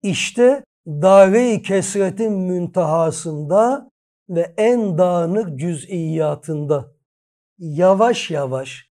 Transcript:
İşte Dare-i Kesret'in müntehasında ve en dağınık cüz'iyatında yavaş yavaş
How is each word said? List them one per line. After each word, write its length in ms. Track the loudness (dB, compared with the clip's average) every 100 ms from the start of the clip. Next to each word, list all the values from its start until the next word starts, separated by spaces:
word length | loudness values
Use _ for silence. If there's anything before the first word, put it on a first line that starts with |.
İşte 600 | -4 -4 -4 2 2 2 -6 _ -12
Dare-i 760 | 0 6 8 8 6 2 -2
Kesret'in 720 | -2 -2 -2 -2 -2 -2 -4
müntehasında 1600 | -2 -4 -4 -4 -2 0 0 0 -4 -8 -8 -2 2 2 0 -8 _ _ _ _
ve 260 | -4 -4 0
en 420 | 2 2 0 2
dağınık 600 | 2 2 0 -2 -4 -6
cüz'iyatında 1300 | -6 -6 -8 -8 -4 -2 -4 -4 -8 -8 -2 -4 -4 _ _ _ _ _ _ _
yavaş 720 | -10 0 2 4 2 0 -4
yavaş 580 | -6 -4 -6 -10 -18 _